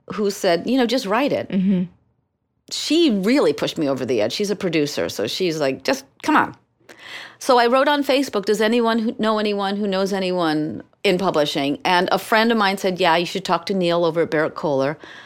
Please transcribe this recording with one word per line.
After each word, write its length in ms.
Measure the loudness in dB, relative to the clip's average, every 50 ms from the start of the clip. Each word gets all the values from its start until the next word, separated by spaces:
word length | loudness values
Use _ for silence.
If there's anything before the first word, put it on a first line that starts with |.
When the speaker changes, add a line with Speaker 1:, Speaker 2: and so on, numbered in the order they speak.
| _ -10 -6
Speaker 1:
who 160 | -4 -2 -2
said, 360 | -2 0 0 0 2 0 0 0
you 80 | 0 2
know, 80 | 2
"Just 200 | 2 0 -2 -2
write 260 | 0 0 0 0 0
it." 160 | -2 -2 -4 -2
Speaker 2:
Mm-hmm. 340 | -2 0 2 2 2 0 0 -4 -8 _ _ _ _ _ _ _ _ _ _ _ _ _ _ -12
Speaker 1:
She 400 | -10 -6 -2 0 2 4 4 4
really 420 | 2 2 2 2 2 4 4 2
pushed 260 | 2 0 -2 -4 -2 -2
me 100 | -2 -2
over 160 | -2 -2 -2
the 160 | 0 0 0
edge. 120 | 0 0
She's 180 | -2 -2 -4 -4
a 60 | -2
producer, 520 | -2 -2 -2 0 0 0 -2 -2 -4 -4 -4
so 180 | -4 -4 -4 -4
she's 320 | -4 -2 -2 -2 -2 -2
like, 240 | -2 -2 -2 -2 -2
"Just, 200 | -4 -4 -4 -6 _ _ _
come 140 | -2 0 2
on." 200 | 2 2 0 -4 -14 _ _ _ _ _ -20 -20 -20 -20 -18 -16 -16 -16 -18 -16 -4
So 200 | 0 4 4 4
I 80 | 4 4
wrote 180 | 4 4 4
on 160 | 2 2 2
Facebook, 420 | 0 2 0 0 0 0 -2 -2 0
"Does 160 | 0 0 2
anyone 380 | 2 2 2 2 2 2 0 0
who, 160 | -2 -2 -4 -2
know 200 | -2 0 0 0
anyone 380 | 0 -2 -2 -2 -2 -4 -2
who 100 | -2 -2
knows 260 | -2 0 0 0 0
anyone 680 | -2 -2 -2 -2 -2 0 0 0 0 -2 -2 -4 -6 -10 -14 _ _ _ 0
in 120 | 2 2 2
publishing?" 600 | 2 0 2 2 0 0 -2 -2 -2 -2 -2 -2 0
And 240 | 2 2 2 2 2
a 80 | 0 -2
friend 320 | 0 0 2 2 4 2
of 80 | 2 2
mine 200 | 2 0 0 0
said, 200 | -2 -2 0 2
"Yeah, 180 | 2 2 2
you 100 | 2 0
should 180 | -2 -6 -6 -2
talk 220 | -2 -2 -2 -2
to 80 | -2 -2
Neil 300 | 0 0 2 2 2 2
over 180 | 0 0 0
at 80 | 0 0
Barrett 260 | 0 0 0 -2 -4
Kohler." 420 | -4 -4 -2 0 0 0 -2 -4 -6 -12 -20 -20 -20 -20